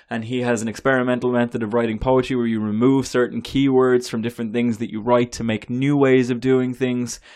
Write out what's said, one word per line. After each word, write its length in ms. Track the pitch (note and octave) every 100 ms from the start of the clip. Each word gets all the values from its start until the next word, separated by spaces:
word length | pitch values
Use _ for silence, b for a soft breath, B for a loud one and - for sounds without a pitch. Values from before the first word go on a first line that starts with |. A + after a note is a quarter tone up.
| -
and 160 | A#2
he 160 | A2 B2+
has 220 | A#2+ A#2
an 60 | A2+
experimental 640 | - C3+ C3 B2+ B2 B2
method 300 | A#2+ A#2+ B2
of 120 | A2
writing 240 | A#2 A#2 A2
poetry 360 | B2 C3 B2
where 120 | C3 A#2
you 140 | A2
remove 460 | G#2+ G#2 B2+ C3+ B2+
certain 360 | B2 B2 A#2+
keywords 640 | - C3 C#3 C3 B2+ B2 B2
from 140 | A#2
different 320 | A2+ A#2 A2+
things 240 | A#2 A#2+ G#2+
that 120 | A#2
you 120 | G#2+
write 300 | A2 B2 B2
to 120 | -
make 240 | A2+ G#2+ -
new 280 | B2 C3+ C#3+
ways 320 | C3+ C3 B2
of 100 | B2
doing 320 | C3 C3 B2+
things. 480 | B2 C3 B2 A#2+ - b